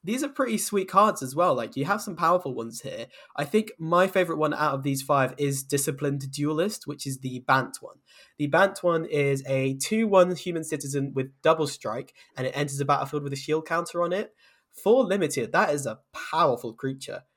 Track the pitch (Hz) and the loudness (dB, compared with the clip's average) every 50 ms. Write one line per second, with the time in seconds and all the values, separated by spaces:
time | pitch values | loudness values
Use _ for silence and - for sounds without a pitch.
0 | _ 170 226 262 285 285 277 - 269 240 220 214 - - 202 202 190 - - 190 | _ -4 -4 -2 -4 -6 -2 -2 0 0 0 -2 -2 0 0 -2 -2 2 4 6
1 | 208 220 190 - 139 127 135 151 175 180 143 123 117 110 - 131 143 160 202 214 | 6 6 4 0 -6 -6 0 2 2 2 2 2 -2 -6 -4 -6 -2 0 -2 -2
2 | 214 220 175 156 170 165 180 180 - 143 127 120 113 117 120 - - - 85 87 | -2 -8 -6 0 2 2 2 2 2 -2 -6 -6 -8 -8 -10 -12 -10 -10 -10 -10
3 | 117 - - - - - _ - 147 143 - 214 214 - - _ 165 160 170 175 | -10 -12 -16 -20 -20 -12 _ -6 -6 0 0 0 0 0 -8 _ -2 2 4 4
4 | 185 190 - 196 180 165 165 151 156 147 - - 151 151 135 135 135 143 139 135 | 4 4 2 0 0 0 0 0 0 0 0 0 0 0 -2 -2 -2 -2 -4 -4
5 | 135 - 147 139 131 127 - - 143 143 139 135 - - 143 139 139 - 143 139 | 0 2 2 2 2 0 0 -2 -2 -2 -2 -4 -4 -2 -2 0 0 -2 -4 -2
6 | 151 143 139 143 135 135 135 147 143 147 156 151 175 214 214 - - 143 147 143 | -4 -4 -2 -4 -6 -8 -6 -4 -2 -2 0 0 -2 -2 -4 -8 -10 -12 -10 -10
7 | - 143 135 131 131 131 127 123 - - 135 135 127 - - - - - - _ | -8 -8 -8 -8 -8 -8 -8 -8 0 2 2 2 2 -2 -8 -16 -16 -18 -20 _
8 | _ _ _ - - _ _ _ 151 147 139 165 196 196 190 - - 175 170 165 | _ _ _ -20 -20 _ _ _ -4 2 4 4 4 4 2 0 0 2 2 2
9 | 160 - - 147 143 139 139 135 135 135 135 135 131 135 135 135 - - 214 220 | 0 0 0 0 2 2 0 -2 -2 -2 0 0 0 0 -2 -4 -4 -2 0 0
10 | 226 214 196 185 180 185 180 170 - 180 170 165 156 156 156 147 135 139 139 143 | 2 6 6 6 6 6 4 -4 -6 -6 -6 -6 -4 -4 -6 -6 -6 -4 -2 -2
11 | 139 139 - 135 135 135 _ _ - 156 160 160 156 143 - - - 117 107 123 | -2 -2 -2 -4 -4 -4 _ _ 4 4 4 4 2 -4 -4 -6 -6 -6 -6 -6
12 | - - _ _ - _ _ - 127 131 - 143 147 139 139 139 143 139 143 139 | -10 -12 _ _ -20 _ _ -6 -6 -4 -2 -2 -4 -4 -2 -4 0 2 2 2
13 | 139 135 - 147 143 139 135 135 - - 151 160 160 - 170 170 170 - - 175 | 0 -4 -4 -6 -6 -6 -8 -8 -4 -2 -2 -2 -2 -2 -2 -2 -2 -4 -4 -4
14 | 175 170 180 196 220 - _ _ _ _ _ _ _ _ _ - - 190 226 262 | -2 -2 -2 -4 -4 -6 _ _ _ _ _ _ _ _ _ -4 2 4 4 4
15 | 262 185 196 202 - - - 135 117 107 - 170 - - 147 143 135 117 107 - | 4 2 2 0 0 0 -2 -4 -4 0 2 2 4 4 2 -2 -2 -6 -8 -10
16 | _ _ _ - - - - 185 175 147 123 - - 117 113 - - 135 135 135 | _ _ _ -12 -10 -4 2 4 4 4 4 0 -4 -12 -12 -6 -6 -6 -6 -6
17 | - - - - _ _ _ | -10 -12 -12 -12 _ _ _